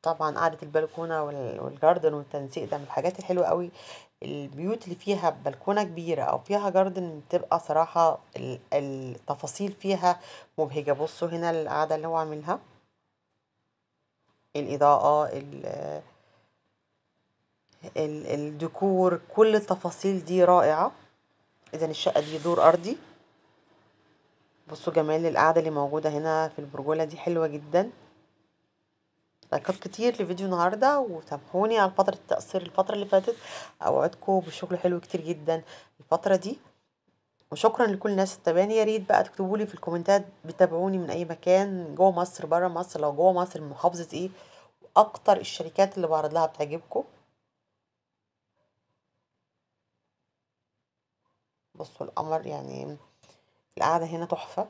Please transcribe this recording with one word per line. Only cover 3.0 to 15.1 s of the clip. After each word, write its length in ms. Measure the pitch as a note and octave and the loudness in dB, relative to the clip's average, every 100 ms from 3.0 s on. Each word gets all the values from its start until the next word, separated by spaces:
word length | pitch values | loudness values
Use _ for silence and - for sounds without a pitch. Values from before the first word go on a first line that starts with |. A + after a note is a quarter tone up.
| D#3+ F#3 | -4 -6
الحلوة 280 | - F3+ E3 | -4 0 2
قوي. 240 | E3 F3 - - - - _ | 0 -2 -12 -20 -20 -20 _
البيوت 640 | - C#3+ C#3 C#3 F3 A3+ | -12 -10 -10 -8 -6 -6
اللي 100 | F#3 | -8
فيها 360 | F3 - G3 F3+ | -10 -2 0 0
بلكونة 520 | G#3 C#3+ C3 - G3+ | -2 -6 -6 -2 0
كبيرة 400 | G3 E3 E3 D#3 | -2 -4 -4 -2
أو 160 | - - | 0 -2
فيها 320 | - G3+ G#3 | -2 -2 2
جاردن 500 | F#3 F#3+ F#3 F3+ D3+ - | 2 2 -2 -8 -10 -2
بتبقى 320 | F3 - E3 | -2 0 -2
صراحة 580 | - D#3 E3 E3+ E3 - _ - | 2 0 2 4 4 2 _ -12
ال-، 220 | B2+ B2 _ | -10 -10 _
التفاصيل 1000 | C#3+ C#3 C3+ C3 A#2+ - C#3 C#3 - G3 | -2 -2 -8 -10 -12 -8 -8 -6 -6 -6
فيها 480 | G3 G3 F#3+ F3+ F3 - - - - | -6 -4 0 2 0 -6 -20 -16 -4
مبهجة. 340 | D3+ D3 C#3+ | -4 -2 -2
بصوا 360 | C#3 D#3 - F3 | -2 -2 -4 -6
هنا 220 | E3+ E3+ | -2 -2
القعدة 440 | E3 D#3 D3+ D#3 | -2 -2 -2 0
اللي 120 | D#3 D#3+ | -2 -2
هو 100 | E3 | -2
عاملها، 420 | D#3+ D3+ D3+ A3 - _ _ _ _ _ _ _ _ _ _ _ _ _ _ _ _ _ _ C#3+ | -4 -8 -6 -6 -8 _ _ _ _ _ _ _ _ _ _ _ _ _ _ _ _ _ _ -8
الإضاءة، 720 | C#3+ C#3+ D3 C#3+ C#3 | -6 2 6 6 4